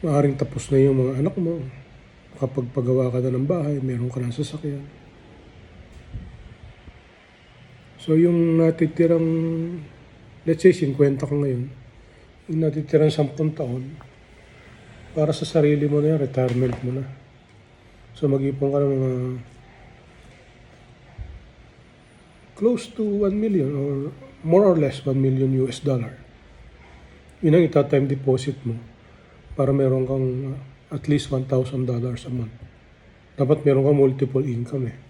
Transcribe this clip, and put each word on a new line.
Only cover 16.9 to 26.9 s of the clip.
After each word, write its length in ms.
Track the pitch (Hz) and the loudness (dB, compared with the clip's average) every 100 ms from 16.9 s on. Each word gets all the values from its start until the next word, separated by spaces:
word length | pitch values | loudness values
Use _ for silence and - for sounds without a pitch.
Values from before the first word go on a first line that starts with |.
| 127 | -6
na. 20 | 135 - - - _ - _ - - - - | -8 -14 -20 -20 _ -20 _ -20 -20 -20 -20
So, 160 | - 147 | -4 0
mag-ipon 400 | 135 135 135 139 | 0 -2 -2 -2
ka 80 | 143 | 0
ng 140 | 143 | 0
mga 180 | 135 131 127 127 127 113 - - - - - - - - - - - - - - - - - - - - - - - - - - - _ - - - | 0 0 -2 -4 -8 -12 -20 -20 -20 -20 -20 -20 -20 -20 -20 -20 -20 -20 -20 -20 -20 -20 -18 -18 -18 -20 -20 -20 -20 -20 -20 -20 -20 _ -20 -20 0
close 320 | 208 247 - - | 0 0 -4 -6
to 80 | |
one 320 | 214 202 202 202 | -2 0 0 0
million 320 | 220 190 135 | 0 0 0
or 240 | 143 139 139 143 - - - | -2 -2 -4 -6 -10 -20 -12
more 240 | 160 175 | 2 4
or 120 | 202 165 | 6 4
less 240 | 143 - | 2 -2
one 160 | - 135 | -2 0
million 320 | 135 131 135 131 | 2 2 0 0
U 80 | 131 | -2
S 160 | - | -4
dollar. 320 | 143 127 110 - - - - - - - - | -2 -2 -4 -12 -20 -20 -20 -20 -20 -20 -20